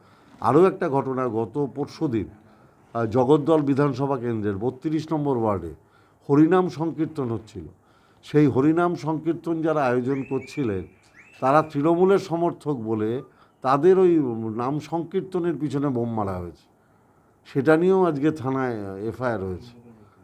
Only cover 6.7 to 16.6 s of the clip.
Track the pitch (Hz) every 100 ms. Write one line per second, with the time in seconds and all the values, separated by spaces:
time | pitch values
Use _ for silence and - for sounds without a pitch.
6.7 | 127 165 135 156 147 123 110 104 95 76
7.7 | - _ _ _ _ - 147 147 117 143
8.7 | 165 175 156 147 156 156 156 170 165 160
9.7 | 151 131 123 123 139 131 131 127 - 120
10.7 | 95 80 _ _ _ - - 131 147 160
11.7 | 143 151 170 185 196 190 165 170 123 147
12.7 | 135 110 110 107 127 147 _ _ _ 127
13.7 | 139 170 185 180 165 131 113 113 110 123
14.7 | 147 - 170 165 190 190 180 170 139 147
15.7 | 139 143 120 117 113 98 90 87 80